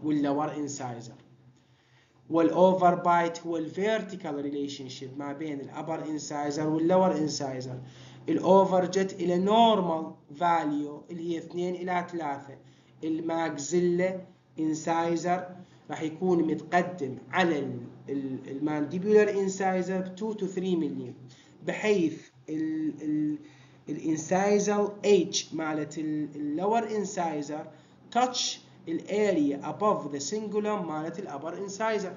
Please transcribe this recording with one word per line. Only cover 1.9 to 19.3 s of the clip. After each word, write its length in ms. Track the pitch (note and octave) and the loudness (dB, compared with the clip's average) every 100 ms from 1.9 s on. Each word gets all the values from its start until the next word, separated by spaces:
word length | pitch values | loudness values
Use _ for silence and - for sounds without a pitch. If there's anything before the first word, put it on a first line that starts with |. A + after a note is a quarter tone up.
| _ _ _ - | _ _ _ -2
والأوفربايت 1080 | D#3+ D#3+ D#3+ F#3 F#3 F3+ E3+ F3 F3 E3+ E3+ E3+ | 2 4 6 6 8 4 6 4 4 2 -2 -6
هو 100 | E3 | -4
الفيرتيكال 840 | D#3 F#3 G#3 A3 F#3+ F#3 E3 C#3+ | -4 -2 0 0 -2 -8 -6 -6
ريليشن 480 | C#3+ C#3+ C#3 - B2+ | -4 -4 -6 -8 -12
شيب 300 | - C3 C#3 | -12 -12 -8
ما 140 | C#3+ | -8
بين 280 | C#3+ D#3 C#3 | -6 -6 -8
الأبر 440 | A#2 D3 D#3 D#3 D3 | -8 -10 -6 -6 -4
انسايزر 640 | D3+ - D3 D3 D3 D#3 | -6 -6 -4 -2 -2 0
واللور 480 | D#3+ E3 F#3 F#3 D3+ | 2 4 6 4 2
انسايزر. 600 | D3 - C3+ B2+ B2+ B2+ - - - - - | -2 -2 -6 -6 -8 -10 -12 -18 -20 -10 -2
الأوفرجيت 840 | D#3 E3 F#3+ F3+ F#3 F3+ G3 F#3+ | 2 6 8 8 4 2 0 -2
إلى 240 | - F3 F3 | -2 0 2
نورمال 760 | F#3+ A3 A#3 G#3 F3 D#3+ D#3+ - - C#3+ | 4 6 8 6 2 -2 -6 -12 -18 0
فاليو 680 | F3 E3+ D3+ D3 D3 D3 - | 2 2 2 -2 -4 -10 -12
اللي 220 | F3 E3+ | -8 -4
هي 40 | E3 | -6
اثنين 380 | E3 F3 F3 F3 | -6 -4 -4 -4
إلى 320 | F3+ F3+ F3 | -2 -2 -2
ثلاثة، 460 | E3+ D3+ C3+ - - - - _ - | -6 -6 -6 -10 -20 -20 -20 _ -8
الماكسيلا 1160 | D#3+ D#3+ D#3+ E3 D#3+ C#3+ C#3+ F3 F3 F3 F#3 F#3 - _ _ - | -4 -2 -2 -2 -2 -4 0 2 4 4 2 -2 -10 _ _ -4
انسايزر 920 | D#3 D3+ E3+ E3 E3+ E3 F3 F3+ - - - - - | -2 0 0 0 2 0 0 -2 -4 -14 -18 -20 -12
راح 120 | D3+ | -6
يكون 420 | D#3 - F#3 E3+ | -6 0 2 4
متقدم 760 | D#3+ D#3 - F3 E3+ - B2+ A#2+ - | 4 0 2 2 2 -4 -6 -6 -4
على 280 | F3+ F3 D3 | 2 2 2
ال-، 280 | C3 A#2+ A#2+ - - | -2 -6 -10 -14 -8
ال-، 400 | C#3 C3+ B2+ - | -6 -4 -8 -8
المانديبولار 800 | C#3 D3+ D3+ C#3+ F3+ G#3 G#3 | -4 -2 -2 -2 -2 6 8
انسايزر 680 | G3+ | 8